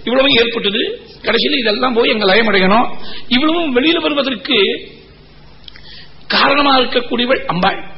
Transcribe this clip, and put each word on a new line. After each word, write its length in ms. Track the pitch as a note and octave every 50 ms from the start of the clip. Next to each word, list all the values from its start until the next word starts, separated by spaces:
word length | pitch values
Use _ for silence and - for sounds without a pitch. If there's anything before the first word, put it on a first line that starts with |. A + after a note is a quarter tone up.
| -
இவ்வளவு 300 | - A#3+ C4+ C4 C#4 C4
ஏற்பட்டது. 680 | A#3 A#3 A3+ - A3+ F#3+ G3+ G3+ A#3 - G4+ A#4 - - - - -
கடைசியில 360 | - - G#3+ A3+ A3 B3 D4 C#4+
இதெல்லாம் 360 | A#3+ A3 G#3 A#3 C4 C4 B3
போய் 160 | A3 B3 C#4
எங்க 160 | C4 G#3+ G#3+
லயம் 220 | F#3+ F#3 G#3+ A#3 A3
அடையணும். 420 | G3 G3+ F#3+ F#3 G3+ A3+ B3+ - - - - - - - - -
இவ்வளவும் 480 | A#3+ B3+ C#4+ D#4 D#4+ F4 E4+ D#4 B3
வெளியில 260 | B3 C4 D#4 E4+ E4
வருவதற்கு 880 | D#4 D#4 D4+ C#4+ C4+ C4 C4 G3 - - C4+ A3 F#3+ A3 B3 D#4 - - - - - - - - - - - - - - - - - - - - - - - - - - - - - -
காரணமா 520 | - - - C#4 C#4 C#4+ C#4+ C#4+ C4+ C4
இருக்கக்கூடியவள் 680 | B3 B3 - B3+ - - C4+ A#3 A#3+ A#3+ C4 - -
அம்பாள். 380 | - D#3+ F3 F#3 G3 G3 - - - -